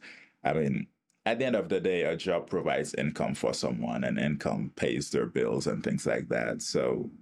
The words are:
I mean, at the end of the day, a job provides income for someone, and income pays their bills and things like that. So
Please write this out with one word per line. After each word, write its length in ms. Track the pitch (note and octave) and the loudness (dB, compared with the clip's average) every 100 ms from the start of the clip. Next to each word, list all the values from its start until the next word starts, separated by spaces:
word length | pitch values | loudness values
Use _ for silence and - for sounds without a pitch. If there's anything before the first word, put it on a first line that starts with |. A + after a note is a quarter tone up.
| - - - _ | -14 -20 -20 _
I 100 | - | 0
mean, 360 | D#2 C#2+ B1 - _ _ _ | 2 2 0 -4 _ _ _
at 140 | - A#2 | -2 0
the 60 | |
end 100 | C3 | 2
of 140 | A2+ F2+ | 2 2
the 100 | F#2+ | 2
day, 240 | F2+ F2+ | 2 2
a 140 | D#2 E2+ | 2 0
job 340 | F#2 F2 - | 0 0 0
provides 420 | F2+ D2+ C#2 D2 | -2 2 0 0
income 420 | - C#2+ - A#1 C#2 | 0 -2 0 -2 0
for 180 | A#1+ | 0
someone, 480 | A#1 C2 A#1 A#1 A#1 | 0 -2 -2 -2 -2
and 160 | B1 G#1+ | 0 2
income 540 | C#2 D2 - - - | 0 0 0 -2 -4
pays 360 | - D2+ A#1 C#2+ | -2 0 0 0
their 160 | C#2 A#1 | 0 0
bills 420 | - A#1 B1 - | 0 0 0 0
and 160 | G#1+ | -2
things 220 | - - - | 0 0 0
like 220 | A#1 - | 0 0
that. 300 | A#1 A#1 - | 0 0 -4
So 480 | - - B1 A#1+ - - | -2 0 2 0 -2 -4